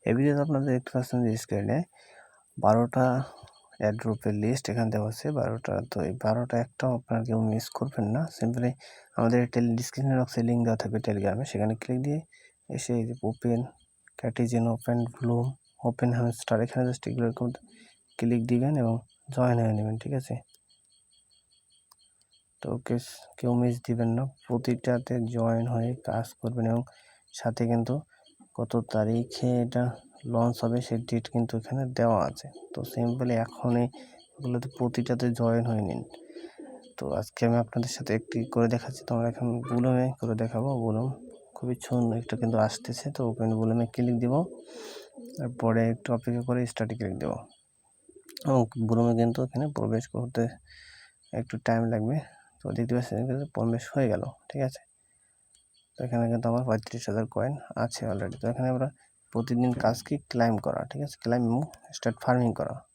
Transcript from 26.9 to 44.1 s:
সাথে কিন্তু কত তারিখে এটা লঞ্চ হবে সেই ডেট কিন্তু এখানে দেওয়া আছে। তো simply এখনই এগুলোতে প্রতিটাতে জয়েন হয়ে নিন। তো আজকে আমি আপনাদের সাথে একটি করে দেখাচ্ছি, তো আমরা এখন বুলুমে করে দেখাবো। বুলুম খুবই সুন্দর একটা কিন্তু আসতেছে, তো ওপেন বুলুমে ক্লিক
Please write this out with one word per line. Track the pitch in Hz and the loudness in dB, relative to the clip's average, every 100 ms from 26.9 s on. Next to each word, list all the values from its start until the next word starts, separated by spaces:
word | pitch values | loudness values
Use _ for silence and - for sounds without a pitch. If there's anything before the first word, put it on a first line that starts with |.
| - - _ _ | -12 -20 _ _
সাথে | - 117 120 117 | -4 -4 0 2
কিন্তু | 117 117 135 - _ _ _ - | 2 2 -2 -4 _ _ _ -14
কত | - 107 117 113 | -6 -2 -2 0
তারিখে | 110 107 117 117 - 123 123 | 0 2 2 0 -2 0 2
এটা | 120 123 123 123 - - | 2 0 0 -2 -16 -14
লঞ্চ | 123 120 117 117 | -2 2 2 2
হবে | 117 123 | 0 0
সেই | 120 117 | 0 -4
ডেট | 117 120 - | -2 -4 0
কিন্তু | 120 117 117 | -2 0 -2
এখানে | - 131 131 | -4 -4 -2
দেওয়া | 127 117 107 69 | 2 4 4 2
আছে। | - 139 - - | -4 -14 -18 -12
তো | - | -10
simply | 131 - 120 123 123 117 | -8 -2 -2 0 0 0
এখনই | 117 - 120 120 120 - - - _ - | -2 -2 0 2 2 -2 -20 -20 _ -10
এগুলোতে | 135 123 131 - | -4 -4 -4 -2
প্রতিটাতে | 123 123 120 123 123 | 0 0 0 2 2
জয়েন | 117 117 117 120 | 2 2 2 2
হয়ে | 113 98 | 0 0
নিন। | 64 - - - - - - 285 - - - | -4 -8 -16 -18 -18 -18 -16 -18 -18 -20 -10
তো | 69 | -4
আজকে | 76 107 - 117 | -2 -4 0 2
আমি | 117 | 2
আপনাদের | 117 - 120 - | 2 -2 -2 -4
সাথে | - | -2
একটি | 110 - 117 | -2 -2 -4
করে | 117 120 117 | 0 2 2
দেখাচ্ছি, | 117 - 127 - | 2 -4 -12 -4
তো | |
আমরা | 117 117 | 0 0
এখন | 120 123 120 | 0 -2 -2
বুলুমে | 123 120 127 127 131 131 | -2 0 2 4 2 -2
করে | 117 | -4
দেখাবো। | 110 113 113 131 131 | -2 -2 -2 -2 -2
বুলুম | 117 110 131 135 - - - | 0 0 -2 -6 -14 -20 -20
খুবই | - 123 120 - | -10 -6 -6 -2
সুন্দর | 123 117 113 | 2 2 0
একটা | 117 117 | -4 -2
কিন্তু | 117 113 | 0 4
আসতেছে, | 107 - - 120 - | 2 0 -8 -6 -6
তো | - 117 | -2 -2
ওপেন | 113 110 110 | 0 0 2
বুলুমে | 110 117 117 | 2 2 0
ক্লিক | - 123 | 0 0